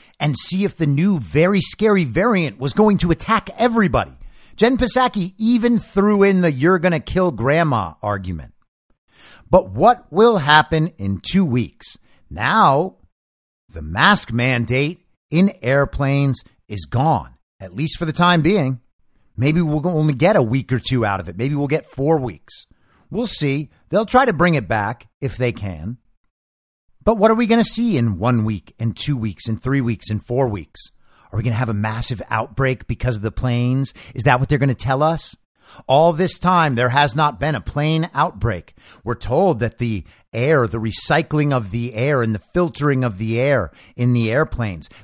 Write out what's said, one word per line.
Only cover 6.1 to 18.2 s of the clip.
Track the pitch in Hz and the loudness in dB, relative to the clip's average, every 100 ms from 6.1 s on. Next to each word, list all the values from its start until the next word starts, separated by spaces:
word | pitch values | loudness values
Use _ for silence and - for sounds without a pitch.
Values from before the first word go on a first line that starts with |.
| 208 | 4
in | 196 190 | 4 4
the | 175 | 2
"you're | 135 156 185 | 2 2 2
gonna | 175 160 | 0 -2
kill | - 185 180 | -2 -2 -2
grandma" | 117 120 156 156 120 90 - | 0 0 0 0 -2 -4 -8
argument. | 107 101 92 82 64 _ _ _ _ _ _ _ - - - | -6 -6 -6 -10 -12 _ _ _ _ _ _ _ -20 -20 0
But | 185 180 | 2 2
what | 98 202 247 - | 2 4 4 -2
will | 156 233 208 | 4 4 4
happen | 143 151 254 160 160 - | 6 6 6 0 -2 -4
in | 98 98 | -6 -4
two | - 180 | -2 0
weeks? | 180 123 87 - - - _ _ _ | 2 0 -4 -10 -18 -18 _ _ _
Now, | - 120 208 180 139 185 - _ _ _ _ _ _ _ | -6 -2 2 4 4 -2 -8 _ _ _ _ _ _ _
the | 82 | -14
mask | 76 92 170 208 - | -8 2 4 4 0
mandate | 117 123 123 113 127 147 180 _ _ _ | -2 0 0 0 0 -2 -4 _ _ _
in | 156 196 - | 2 2 0
airplanes | 120 139 139 - 139 139 139 123 - _ _ | -2 0 0 -2 -2 0 0 -2 -8 _ _
is | 101 | -10
gone, | 76 120 151 123 - - _ _ | -4 -2 0 0 -4 -18 _ _
at | 95 | -16
least | 95 151 - | -6 -6 -4
for | |
the | 160 | -6
time | 151 | 0